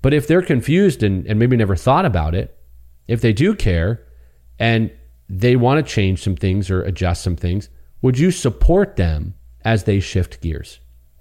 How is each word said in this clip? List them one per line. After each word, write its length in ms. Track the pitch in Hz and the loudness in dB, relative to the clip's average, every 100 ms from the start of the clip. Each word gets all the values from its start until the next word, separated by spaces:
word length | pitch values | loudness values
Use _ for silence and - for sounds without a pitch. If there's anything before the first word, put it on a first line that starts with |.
But 120 | 143 | 2
if 140 | 147 143 | 0 2
they're 140 | 170 | 0
confused 600 | 180 139 110 165 202 143 | 2 -2 0 2 2 2
and, 240 | 104 95 87 | -2 -2 -2
and 100 | 107 | 0
maybe 200 | 120 127 | 2 2
never 180 | 104 95 | 0 0
thought 300 | - 143 185 | 0 2 2
about 280 | 90 78 | 0 -2
it, 240 | 87 - - - - - - - | -4 -6 -12 -20 -20 -20 -20 -6
if 100 | 117 | 0
they 140 | 117 | 0
do 200 | 104 170 | 2 0
care 520 | 208 - 85 87 113 - - - _ - - | 2 0 0 -2 -4 -10 -20 -20 _ -20 -4
and 340 | 117 113 110 - - - _ | 0 0 -2 -6 -20 -20 _
they 300 | 92 120 127 | -2 2 4
wanna 260 | 120 147 | 4 2
change 400 | 151 - 98 92 | 0 0 0 0
some 140 | - 90 | -4 -2
things 320 | 98 95 98 | 0 0 0
or 120 | 92 | -2
adjust 400 | - 90 90 85 | -2 -4 -2 -2
some 140 | - 87 | -4 -4
things, 340 | 87 95 - - - - | -4 -4 -6 -18 -20 -4
would 160 | 131 127 | -2 2
you 140 | 180 | 0
support 640 | 180 139 101 - 180 202 - | 0 -4 2 4 4 2 0
them 380 | 87 76 80 - - - 110 | -2 -2 -6 -12 -20 -8 -2
as 180 | 113 | 0
they 160 | 101 98 | 0 0
shift 400 | - 95 87 - | 0 -2 -4 -6
gears? 400 | 82 73 - - - - _ _ | -8 -8 -12 -20 -20 -20 _ _